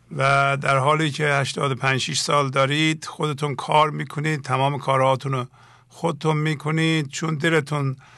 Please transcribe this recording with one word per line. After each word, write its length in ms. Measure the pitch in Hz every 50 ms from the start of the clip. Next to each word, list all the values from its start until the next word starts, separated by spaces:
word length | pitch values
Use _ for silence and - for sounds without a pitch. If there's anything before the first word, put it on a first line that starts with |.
| _ - 165
و 400 | 139 135 139 139 139 139 139 139 135
در 160 | 139 139 139
حالی 340 | 135 131 147 151 156 160 151
که 120 | 135 151 151
هشتاد 480 | 147 143 139 135 139 - - - 139
و 40 | 131
پنج 240 | - 135 135 131 123
شش 200 | - - 143 -
سال 300 | - - 151 147 139 135
دارید 560 | 127 135 135 135 147 156 156 160 156 156 -
خودتون 500 | - - - 160 151 143 135 151 147 131
کار 340 | - - - 156 151 156 151
می‌کنید، 540 | 147 151 151 135 - 147 147 156 156 139 139
تمام 360 | 135 131 131 135 139 143 127
کارهاتون 520 | - 135 135 131 131 135 135 123 - 135
رو 140 | 135 127 123 - - - - - - - _ _
خودتون 480 | - - - 170 160 - - 156 156
می‌کنید، 720 | 151 151 156 151 135 - 151 156 160 160 160 160 160 143
چون 280 | 139 - - 165 160 160
دلتون 600 | 139 160 165 165 156 143 - 147 147 139 135 131 - - - -